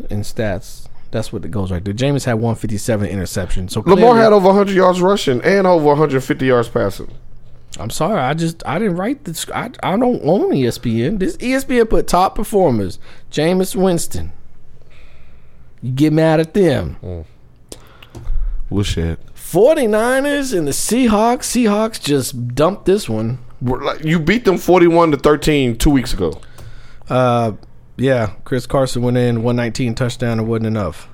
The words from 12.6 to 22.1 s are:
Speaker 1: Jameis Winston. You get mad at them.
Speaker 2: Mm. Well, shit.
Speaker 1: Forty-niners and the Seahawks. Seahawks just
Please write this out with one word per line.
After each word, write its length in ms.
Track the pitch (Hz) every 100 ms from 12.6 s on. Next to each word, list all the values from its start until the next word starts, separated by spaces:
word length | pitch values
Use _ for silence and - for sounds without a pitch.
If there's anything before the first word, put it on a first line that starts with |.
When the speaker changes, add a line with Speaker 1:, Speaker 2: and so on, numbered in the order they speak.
| 175 113 95 - - - -
Speaker 1:
Jameis 440 | - 160 185 185 196
Winston. 560 | 190 170 - - 82 - - - - - - - - - - - - - - -
You 100 | 120
get 200 | 131 151
mad 280 | 156 160 156
at 140 | 160
them. 420 | 208 175 120 85 -
Speaker 2:
Mm. 220 | - 87 80 - - - - - - - - - - - - - -
Well, 120 | 95
shit. 340 | 104 - 82 80 -
Speaker 1:
Forty-niners 1160 | - - 165 247 320 233 214 233 262 285 285 269
and 140 | 180 147
the 60 |
Seahawks. 680 | 131 - 233 247 208 226 247
Seahawks 580 | - 233 226 208 220 -
just 520 | 143